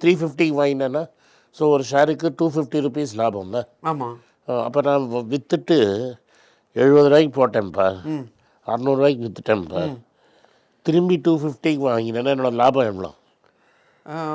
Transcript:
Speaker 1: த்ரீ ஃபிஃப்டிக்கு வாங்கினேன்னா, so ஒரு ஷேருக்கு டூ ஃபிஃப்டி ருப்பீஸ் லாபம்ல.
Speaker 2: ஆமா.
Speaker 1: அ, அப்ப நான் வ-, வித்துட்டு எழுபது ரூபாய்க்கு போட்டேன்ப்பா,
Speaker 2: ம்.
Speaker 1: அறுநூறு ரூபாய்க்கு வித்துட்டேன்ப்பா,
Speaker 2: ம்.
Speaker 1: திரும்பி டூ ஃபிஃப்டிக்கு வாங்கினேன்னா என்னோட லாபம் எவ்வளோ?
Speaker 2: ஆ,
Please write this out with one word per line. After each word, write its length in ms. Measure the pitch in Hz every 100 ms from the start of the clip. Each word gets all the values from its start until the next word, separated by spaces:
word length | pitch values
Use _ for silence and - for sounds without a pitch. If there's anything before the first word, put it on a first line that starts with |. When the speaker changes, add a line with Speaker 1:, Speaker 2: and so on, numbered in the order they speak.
Speaker 1:
த்ரீ 100 | 165 180
ஃபிஃப்டிக்கு 340 | 160 139 165 143
வாங்கினேன்னா, 420 | 143 135 135 139 160 _ _ _ _ -
so 120 | 151 147
ஒரு 100 | 123
ஷேருக்கு 400 | 139 147 151 165 135
டூ 60 | 165 147
ஃபிஃப்டி 260 | 139 151 143
ருப்பீஸ் 300 | 139 143 104
லாபம்ல. 380 | 113 101 92 117 117 _ 165
Speaker 2:
ஆமா. 160 | 156 123 117 _ _ -
Speaker 1:
அ, 120 | 123 120
அப்ப 180 | 139 143
நான் 200 | 143 127 120
வ-, 100 | 117 139
வித்துட்டு 440 | - 170 143 165 104 98 127 120 _ _ _ _ _ 113
எழுபது 240 | 131 143 143
ரூபாய்க்கு 240 | 147 156 131
போட்டேன்ப்பா, 500 | 123 110 98 98 95 95 147 156
Speaker 2:
ம். 100 | 123 _ _ _ -
Speaker 1:
அறுநூறு 280 | 113 131 135
ரூபாய்க்கு 260 | 139 131 117
வித்துட்டேன்ப்பா, 560 | 90 - 107 85 92 90
Speaker 2:
ம். 80 | 127 - _ _ _ _ _ _ _ -
Speaker 1:
திரும்பி 280 | 160 180 180 170
டூ 60 | 160
ஃபிஃப்டிக்கு 420 | 151 131 160 147 135
வாங்கினேன்னா 400 | 117 113 117 127 139
என்னோட 160 | 127 117
லாபம் 260 | 123 135 117
எவ்வளோ? 220 | 95 90 - _ _ _ _ _ _ _ _ -
Speaker 2:
ஆ, 20 | 156 156